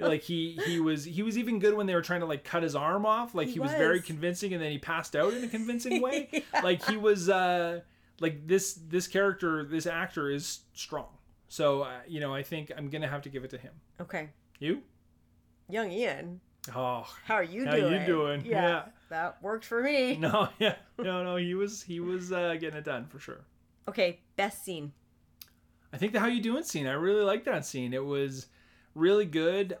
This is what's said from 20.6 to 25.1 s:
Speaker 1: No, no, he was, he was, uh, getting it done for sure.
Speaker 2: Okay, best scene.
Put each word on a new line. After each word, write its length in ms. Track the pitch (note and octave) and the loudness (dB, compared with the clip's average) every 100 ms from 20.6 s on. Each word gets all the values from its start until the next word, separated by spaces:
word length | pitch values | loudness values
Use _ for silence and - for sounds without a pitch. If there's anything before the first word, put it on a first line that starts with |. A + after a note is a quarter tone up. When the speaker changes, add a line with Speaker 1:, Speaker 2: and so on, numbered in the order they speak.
| G#3+ - - - | 0 0 -6 -6
Speaker 1:
No, 240 | F#3+ F3+ | -4 -2
no, 140 | F3+ F3+ | -2 -2
he 180 | F3 | 0
was, 280 | F#3 G#3 A3 | 0 -2 -4
he 160 | - E3+ | -8 -6
was, 320 | F3 F#3 F3+ | -4 -4 -2
uh, 220 | F3+ F3 E3 | 0 0 0
getting 200 | D#3+ D3+ | -4 -6
it 60 | |
done 220 | D3+ B2+ A#2+ | -4 -6 -6
for 140 | C#3 | -14
sure. 240 | - - - _ _ _ - | -14 -16 -18 _ _ _ -6
Speaker 2:
Okay, 320 | G3+ F3+ F3 _ | 0 0 0 _
best 300 | - G3+ - | -4 -2 -4
scene. 280 | - E3+ D3 - _ | -8 -8 -8 -12 _